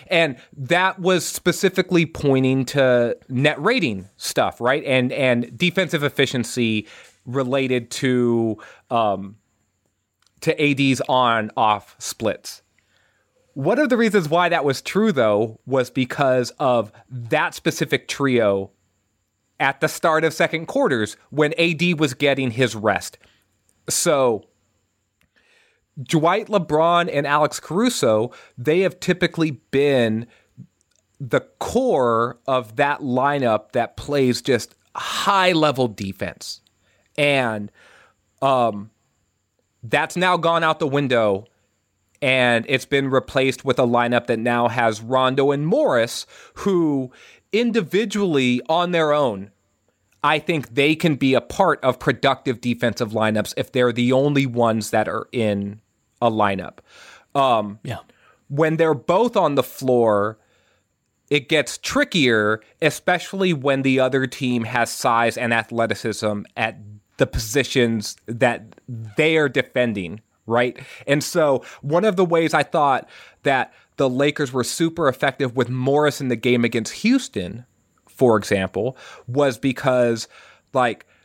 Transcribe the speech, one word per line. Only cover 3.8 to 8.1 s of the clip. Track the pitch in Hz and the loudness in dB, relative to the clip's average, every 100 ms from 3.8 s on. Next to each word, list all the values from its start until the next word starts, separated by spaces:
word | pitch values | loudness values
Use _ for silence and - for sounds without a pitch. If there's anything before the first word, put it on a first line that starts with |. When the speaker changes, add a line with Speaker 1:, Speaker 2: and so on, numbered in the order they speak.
| 147 95 95 - | -2 -4 -12 -12
Speaker 1:
stuff, | - - 104 - | -6 -2 -2 0
right? | 117 147 | -2 0
And, | 139 131 127 | 0 0 0
and | 139 131 120 120 123 | 0 0 0 -2 -2
defensive | 180 190 180 160 | -2 0 -2 -2
efficiency | 143 - 135 131 113 - 113 107 - - - _ | -2 0 -2 -2 -4 -2 -2 -2 -6 -18 -20 _
related | - 131 127 135 131 127 117 | -8 -4 -2 -2 0 -2 -4
to, | - 131 | -4 0